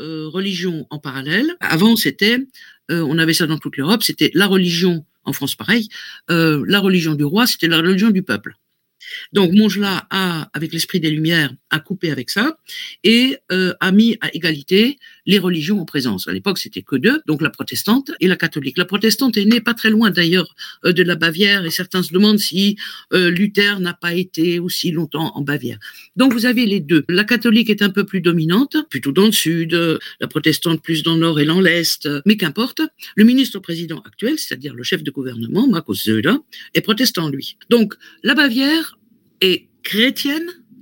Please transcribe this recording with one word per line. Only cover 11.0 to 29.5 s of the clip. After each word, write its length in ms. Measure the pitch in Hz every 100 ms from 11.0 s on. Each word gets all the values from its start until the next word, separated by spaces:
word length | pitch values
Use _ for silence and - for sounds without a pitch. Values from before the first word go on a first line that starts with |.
| 156
Lumières, 420 | 156 156 170 143 135 -
a 100 | 156
coupé 320 | - - 160
avec 200 | 131 120
ça 280 | 202 269 311 - - - -
et, 340 | 196 233 262 269 -
euh, 220 | 185 185 -
a 120 | 185
mis 240 | 196 226 -
à 120 | 151
égalité 640 | 175 165 151 - 190 233 285 - - -
les 120 | 196
religions 400 | 185 170 147 208
en 60 |
présence. 420 | 160 147 127 95 -
À 60 |
l'époque, 240 | 95 196 185
c'était 240 | - 95
que 160 | - 135
deux, 240 | 196 311 -
donc 160 | 151
la 80 | 151
protestante 640 | - - 127 - 247 277 339
et 80 | 185
la 80 | 180
catholique. 420 | 165 156 135 -
La 80 | 180
protestante 500 | 202 220 214 269 214
est 80 |
née 160 | 202 233
pas 140 | 233
très 160 | 233 220
loin 200 | 220 226
d'ailleurs, 440 | 180 165 185 - - - - 170
euh, 60 |
de 100 | 170
la 140 | 180 165
Bavière 500 | 165 160 202 202 165
et 40 |
certains 320 | 170 185 185
se 120 | 151
demandent 240 | 175 208 208
si, 380 | - 175 202 208 - - -
euh, 160 | 180 180
Luther 500 | 175 208 202 202 202
n'a 140 | 175
pas 220 | 170 175
été 440 | 175 185 - 175 175
aussi 320 | 175 - 180
longtemps 420 | 160 160 147 156
en 80 | -
Bavière. 360 | 143 143 120 113 - - - -
Donc, 160 | 262
vous 140 | 233 247
avez 180 | 240
les 160 | 226 196
deux. 240 | 147 160 143
La 140 | 180
catholique 440 | 214 240 233 220 220
est 140 | 208
un 80 | 202
peu 140 | 196
plus 180 | 202 190
dominante, 560 | 170 170 160 190 277 311 302
plutôt 240 | 131 139
dans 140 | 143 214
le 60 |
sud, 420 | 208 156